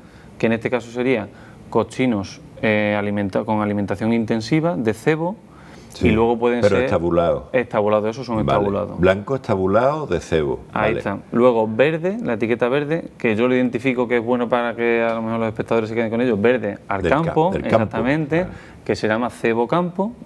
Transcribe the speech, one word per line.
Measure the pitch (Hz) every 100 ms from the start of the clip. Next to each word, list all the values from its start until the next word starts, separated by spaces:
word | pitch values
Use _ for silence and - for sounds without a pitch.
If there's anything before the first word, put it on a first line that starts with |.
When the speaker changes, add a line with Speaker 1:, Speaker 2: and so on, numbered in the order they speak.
| - - - -
Speaker 1:
que | 117
en |
este | 113 -
caso | 123 113
sería | 120 123 117 101 - - - -
cochinos, | 117 110 - 131 107 90 - - -
eh, | 113 107 104 104
alimenta-, | 101 101 101 113 110
con | 107
alimentación | 104 104 98 101 110
intensiva, | 117 110 113 113 160 165 180
de | 113
cebo, | 104 151 156 170 220 - - - - -
Speaker 2:
Sí, | - 95
Speaker 1:
y |
luego | 110 117 117
pueden | 120 120
Speaker 2:
pero | 101 98
Speaker 1:
ser | 131
Speaker 2:
estabulados. | 90 85 85 85 71 -
Speaker 1:
estabulados, | 127 120 113 104 107 107
esos | 113 120
son | 110
Speaker 2:
Vale. | 107
Speaker 1:
estabulados. | 107 101 101 95 101
Speaker 2:
Blanco | 90 98 104 135
estabulado | - 98 95 104 131 156 143
de | 85
cebo. | - 80 71 62 -
Speaker 1:
Ahí | 110 107
Speaker 2:
Vale. | 120
Speaker 1:
está. | 107 98 -
Luego | 117 123 113 110
verde, | 110 143 160 175 220
la | 127 110
etiqueta | 113 120 120
verde, | 139 147 165 - -
que | 120 107
yo | 123
lo | 127
identifico | 127 120 131 123 117
que | 123
es |
bueno | 113 123 113
para | 123 120
que | 110 117 117
a | 113 113
lo |
mejor | 113 113
los | 113
espectadores | 110 110 113 110
se | 113
queden | 113
con | 113
ellos. | 127 101
Verde | 113 127 104 98 -
al | 98
Speaker 2:
Del | 87
ca-, | 139
Speaker 1:
campo, | 165 156 170
Speaker 2:
del | 175
campo. | - 113
Speaker 1:
exactamente, | 110 117 120 151 143 160
Speaker 2:
Vale. | 185 - - - -
Speaker 1:
que | 104
se | 107
llama | 110 120
cebo | - 117 113 117
campo, | 165 180 180 208 -